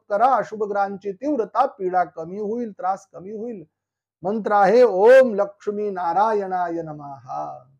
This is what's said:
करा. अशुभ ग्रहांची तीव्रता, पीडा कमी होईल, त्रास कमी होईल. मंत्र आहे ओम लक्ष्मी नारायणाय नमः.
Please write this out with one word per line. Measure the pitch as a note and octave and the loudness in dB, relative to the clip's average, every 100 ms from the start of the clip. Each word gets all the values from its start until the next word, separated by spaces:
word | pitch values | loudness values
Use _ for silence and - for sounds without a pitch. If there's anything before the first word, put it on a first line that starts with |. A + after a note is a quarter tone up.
| - | -4
करा. | G3+ B3+ | 2 2
अशुभ | A#3+ G3+ G#3+ | 2 -2 -6
ग्रहांची | G#3 G3+ G3 G3+ G3+ | -4 -2 -4 -4 -10
तीव्रता, | F#3+ C#4+ C#4 G3 A3 C4+ | -8 -4 -2 -2 0 -2
पीडा | - F#3 F3+ | -2 -2 -2
कमी | E3+ - D#3+ G3 | -2 -6 -12 -10
होईल, | G#3 A#3 A#3 | -8 -6 -8
त्रास | F#3+ F3+ F#3+ _ | -8 -6 -6 _
कमी | E3 F#3 | -20 -14
होईल. | A3 A#3+ G#3 D#3+ _ _ _ _ _ | -12 -12 -12 -18 _ _ _ _ _
मंत्र | F3 A3 G#3+ | -4 -4 0
आहे | G#3 F#3+ A#3 | 4 4 6
ओम | A#3+ F#3 G#3+ C4 B3 | 4 6 8 8 6
लक्ष्मी | G3 G3+ - - G#3 G#3 | 2 -4 -4 -8 -6 -6
नारायणाय | F#3 F3 E3+ A3 G#3+ F#3+ F#3 F3 E3+ | -4 -2 0 0 0 -2 -4 -4 -6
नमः. | D#3+ D3+ C#3+ C#3 B2 D3 D3+ C3+ C3 | -8 -12 -14 -16 -12 -10 -10 -14 _